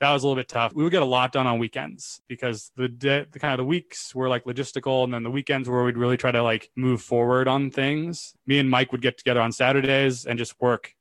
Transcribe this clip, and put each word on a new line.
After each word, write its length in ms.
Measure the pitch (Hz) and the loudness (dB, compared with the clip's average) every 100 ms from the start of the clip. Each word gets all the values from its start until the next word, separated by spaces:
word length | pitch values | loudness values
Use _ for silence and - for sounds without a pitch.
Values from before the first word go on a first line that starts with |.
That 100 | 139 | 0
was 100 | 143 | 2
a 20 | 139 | 2
little 140 | 131 | -2
bit 80 | 123 | -2
tough. 240 | 120 117 | -2 -2
We 100 | 151 | 0
would 60 | 165 | 0
get 120 | 180 | 2
a 20 | |
lot 280 | 135 127 127 | 2 2 2
done 140 | 135 127 | 0 0
on 120 | 117 | 0
weekends 640 | 117 131 143 - - - - | -2 -6 -10 -12 -18 -18 -14
because 440 | 123 123 110 - - | -8 -6 -6 -10 -6
the 120 | 127 | -6
de-, 380 | 120 139 139 143 | -2 0 0 -2
the 80 | 135 | -6
kind 140 | 151 | -2
of 60 | 131 | -2
the 80 | 131 | 0
weeks 480 | 175 - - - | -2 -4 -14 -10
were, 160 | 127 131 | -4 0
like, 140 | 123 | 0
logistical, 600 | 123 123 135 135 135 131 | -2 -6 -6 -6 0 0
and 80 | 127 | 0
then 100 | 120 | -2
the 80 | 117 | -4
weekends 380 | 135 135 135 123 | -4 -2 -2 0
where 160 | 123 | 0
we'd 140 | 123 117 | 2 2
really 180 | 120 123 | 0 2
try 140 | 127 | 2
to, 120 | 120 | 2
like, 280 | 117 110 - - | 2 0 -4 -2
move 260 | 127 120 | 0 0
forward 440 | - 120 120 127 131 | 0 2 4 4 2
on 240 | 135 139 | 2 0
things. 600 | 131 135 151 165 165 - - - | -2 -2 -2 -4 -8 -14 -10 0
Me 120 | 139 | 2
and 120 | 135 | 4
Mike 200 | 127 131 | 2 2
would 120 | 127 | 0
get 160 | 123 - | -2 -2
together 240 | - 120 | 0 2
on 100 | 117 | 2
Saturdays 720 | 113 127 135 135 135 135 123 | 2 2 4 2 2 2 0
and 140 | - 120 | -4 -4
just 200 | 117 - | -6 -2
work 320 | 123 113 - _ | 0 0 -4 _